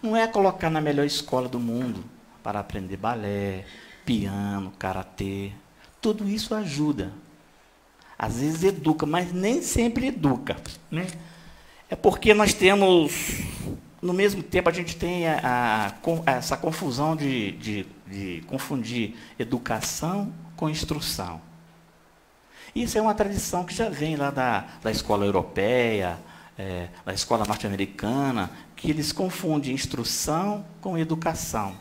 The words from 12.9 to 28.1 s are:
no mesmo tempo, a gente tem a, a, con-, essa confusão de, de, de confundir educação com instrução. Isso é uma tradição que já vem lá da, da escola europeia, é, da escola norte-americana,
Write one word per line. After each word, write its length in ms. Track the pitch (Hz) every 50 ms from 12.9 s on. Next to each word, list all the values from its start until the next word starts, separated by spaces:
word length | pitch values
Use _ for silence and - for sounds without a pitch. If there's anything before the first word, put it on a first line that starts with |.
| 180 175 156 143 - - - - - - - - - - - - - - - - - - -
no 100 | 180 180
mesmo 300 | 185 196 202 196 190 160
tempo, 260 | - - 180 175 175
a 40 | 165
gente 240 | 185 175 165 -
tem 300 | - - 175 180 180 170
a, 600 | 165 156 143 - 131 123 123 123 117 107 110 107
a, 40 | 101 98 - -
con-, 200 | 160 165 160 165
essa 300 | 160 135 123 120 - 135
confusão 600 | - - 175 165 - 196 151 120 123 147 156 160
de, 360 | 156 147 139 131 123 107 98 82
de, 340 | - - 110 104 101 92 - - - -
de 380 | 95 95 98 98 92 87 82 80
confundir 680 | - - 135 - - 151 131 113 107 120 120 113 101 - - - - - -
educação 960 | 147 113 131 120 - - 117 110 - - - - - 160 185 202 202 220 - - - - -
com 140 | - - 156
instrução. 720 | 151 156 - - 156 147 139 - - - 95 87 85 80 - - - - - - - - - - _ _ _ _ _ _ _ _ _ _ _ _ - - - - -
Isso 240 | - 240 233 - 220
é 20 |
uma 140 | 214 220 208
tradição 500 | 208 208 202 202 196 - - - 180 180
que 80 | 170 -
já 160 | - 226 220
vem 280 | 175 139 147 156 160
lá 140 | 143 143 143
da, 360 | 139 135 127 127 113 98 - - - - -
da 80 | 113
escola 340 | 110 104 - - 107 101 101
europeia, 960 | 101 98 92 82 - - 98 95 107 123 127 120 117 110 104 95 87 85 82 - - - - - - - -
é, 300 | 101 95 92 90 87 87 - - -
da 80 | - 95
escola 320 | - - - 120 113 107
norte-americana, 1040 | 104 104 - - 107 98 98 101 98 - - - 104